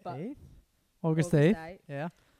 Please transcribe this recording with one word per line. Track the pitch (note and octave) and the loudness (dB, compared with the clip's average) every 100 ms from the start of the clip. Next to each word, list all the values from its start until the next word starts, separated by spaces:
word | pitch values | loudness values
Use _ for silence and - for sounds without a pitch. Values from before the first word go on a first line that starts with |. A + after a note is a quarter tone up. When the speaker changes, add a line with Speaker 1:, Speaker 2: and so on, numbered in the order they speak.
Speaker 1:
But | F#3 C3+ | -12 -10
Speaker 2:
eighth? | G#3 D4 - - _ _ _ - | -10 -14 -20 -20 _ _ _ -6
August | E3 D#3+ D#3+ | -2 0 2
Speaker 1:
August | |
Speaker 2:
eighth? | D#3 D#3 G3 | 4 4 2
Speaker 1:
eighth. | D#3+ F#3+ - | -4 -18 -12
Speaker 2:
Yeah. | C#3 E3 _ _ | -8 -8 _ _